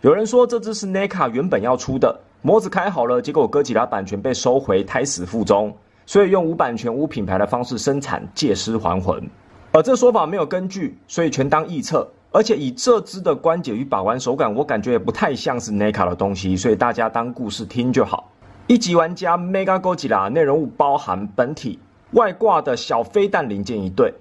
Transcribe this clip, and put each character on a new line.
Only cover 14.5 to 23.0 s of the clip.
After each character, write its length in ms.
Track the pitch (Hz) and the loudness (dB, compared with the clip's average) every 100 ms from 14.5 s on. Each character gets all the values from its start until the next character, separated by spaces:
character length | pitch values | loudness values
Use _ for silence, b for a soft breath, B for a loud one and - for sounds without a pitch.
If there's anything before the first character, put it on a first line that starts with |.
我 100 | 104 | 0
感 160 | - 117 | 0 -2
觉 120 | 107 | 0
也 80 | 117 | 0
不 120 | 117 | 0
太 220 | 110 185 | -2 -2
像 260 | 131 - 123 | -2 -4 -4
是 120 | 110 | -4
neka 360 | 104 104 101 90 | 0 0 2 0
的 80 | 90 | 0
东 200 | 98 95 | -2 -2
西， 200 | 95 92 | -2 0
所 140 | 120 | 2
以 60 | 104 | 2
大 180 | 120 | 2
家 160 | 120 113 | 0 -2
当 240 | 117 120 | -2 -4
故 160 | 120 113 | -6 -8
事 160 | 101 104 | -8 -8
听 260 | 123 123 | -2 0
就 140 | 127 117 | 2 0
好。 240 | - - _ - - - | -2 -8 _ -20 -20 2
一 100 | 240 | 2
级 160 | 180 | 4
玩 220 | 170 165 180 | 2 2 -2
家 200 | 180 175 | 0 0
Mega 460 | 175 190 190 190 | 0 -2 0 0
Godzilla 480 | 185 180 139 107 98 | 0 -4 0 0 2
内 140 | 143 | 2
容 120 | 147 147 | 2 2
物 120 | 135 - | 0 0
包 180 | 143 139 | 0 0
含 300 | - 92 101 - | -2 -6 -4 -2
本 200 | 123 151 | -2 -2
体、 240 | 117 85 _ _ _ | -8 -10 _ _ _
外 200 | 208 220 | 2 2
挂 280 | 185 220 170 | 2 2 2
的 160 | 143 120 | 0 -4
小 240 | - 117 | -2 -2